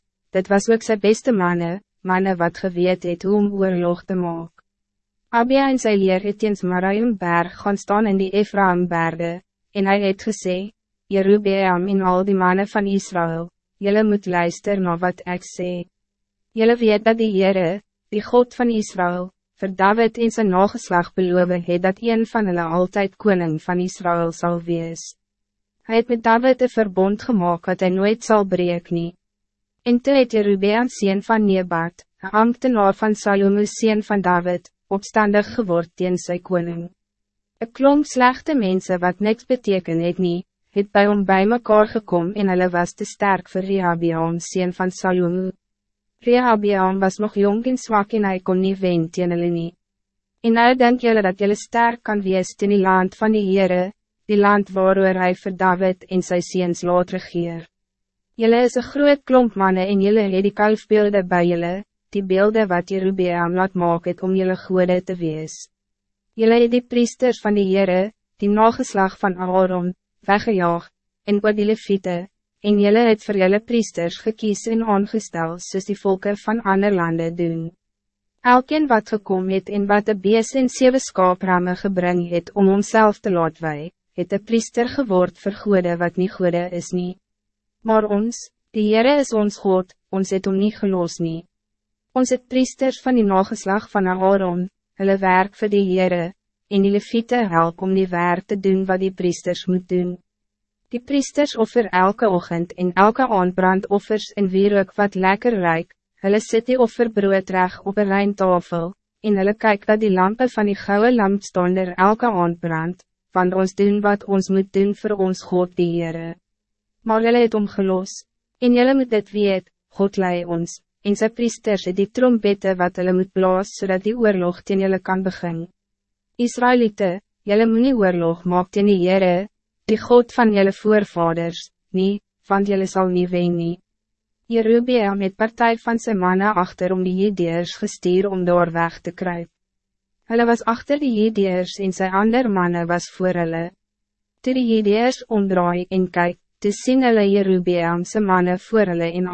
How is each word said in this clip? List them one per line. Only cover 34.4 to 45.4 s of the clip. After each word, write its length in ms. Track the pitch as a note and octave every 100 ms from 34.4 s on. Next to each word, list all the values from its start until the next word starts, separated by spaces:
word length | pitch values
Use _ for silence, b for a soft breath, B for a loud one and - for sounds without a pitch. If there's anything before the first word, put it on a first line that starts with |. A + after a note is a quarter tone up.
| F3+ F3 - _ _
opstandig 640 | G3 - A3+ G#3 G#3 G#3 -
geword 340 | G3 E3+ E3 -
teen 220 | F3+ F3+
sy 220 | - F3
koning. 500 | F3 F3+ E3+ E3+ F3 - _ _ _ _ _ _
'n 100 | A3+
Klomp 340 | - C#4 C#4+ C#4+
slegte 500 | B3+ B3 C4 - C#4+
mense 420 | F#3+ F#3 - F3+
wat 220 | F3+ F3
niks 260 | G#3 A3+ -
beteken 560 | B3+ G#3 F#3+ F3 E3
het 160 | F3 F3+
nie, 280 | F3+ F3 - _ _
het 200 | G3+ G3+
by 140 | G3+ G3+
hom 180 | G#3
by 220 | F#3+ F#3+ G#3
mekaar 420 | A#3+ A3+ G#3+ G#3+
gekom 460 | A3+ - F3 E3+ G#3
en 140 | G3
hulle 200 | F3+ F#3
was 240 | F3 F3
te 120 | - G#3
sterk 440 | - G3+ F3+ -
vir 120 | F#3+
Rehabeam 800 | F#3+ G3 F3 E3+ E3+ E3 E3 E3+
seun 340 | - F#3+ F3+
van 180 | F3+ F#3
Salomo. 600 | - F#3+ F3+ F3 F3+